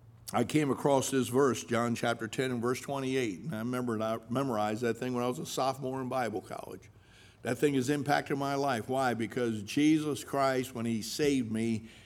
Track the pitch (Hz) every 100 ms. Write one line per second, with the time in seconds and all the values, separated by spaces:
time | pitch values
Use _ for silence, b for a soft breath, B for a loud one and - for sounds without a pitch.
0 | - - - 110 117 151 143 123 147 135
1 | 127 135 110 123 139 113 - 117 117 113
2 | 120 117 113 - 131 123 117 127 - 139
3 | 131 131 120 85 120 110 117 127 123 110
4 | 110 113 - 123 139 110 107 110 117 113
5 | 127 123 123 151 175 - 135 131 131 131
6 | 127 131 117 110 - - - - - b
7 | b b b b - 123 147 135 123 147
8 | 139 147 139 143 139 139 139 120 104 131
9 | 127 113 110 127 120 107 98 - 151 156
10 | 151 135 - 139 135 131 123 120 117 113
11 | - - 147 135 113 110 113 110 B B